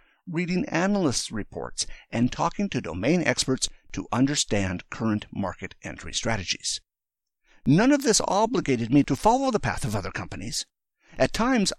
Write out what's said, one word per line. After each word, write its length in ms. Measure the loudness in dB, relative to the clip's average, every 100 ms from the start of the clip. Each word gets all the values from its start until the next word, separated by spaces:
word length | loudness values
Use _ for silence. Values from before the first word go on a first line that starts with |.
| _ _ -6
reading 380 | -4 0 0 0
analysts' 640 | 0 2 2 2 0 -4
reports, 520 | -6 -8 -8 -8 -6 -8 -10 _
and 220 | 0 0
talking 380 | 2 -2 -2 -2
to 100 | -2
domain 420 | -4 -2 2 2
experts 440 | 2 0 0 -2 -4 -8 -10
to 160 | -8 -2
understand 800 | 2 2 2 0 0 0 -4 -8
current 360 | -4 0 -2 -2
market 420 | -4 -4 -6 -10 -12
entry 300 | -14 -12 -8
strategies. 640 | -4 -2 -2 -4 -6 -6 -8 -10 _ _ _ _ _ _ _ 2
None 260 | 4 6
of 120 | 4
this 180 | 4 2 2
obligated 680 | 2 2 0 0 0 4
me 100 | 4
to 140 | 4 2
follow 340 | 4 4 2
the 80 | 0
path 240 | -2 -2
of 100 | -4
other 180 | -4 -4
companies. 540 | -8 -10 -10 -8 -8 -10 _ _ _ _ 0
At 160 | 0
times, 400 | 2 2 2 0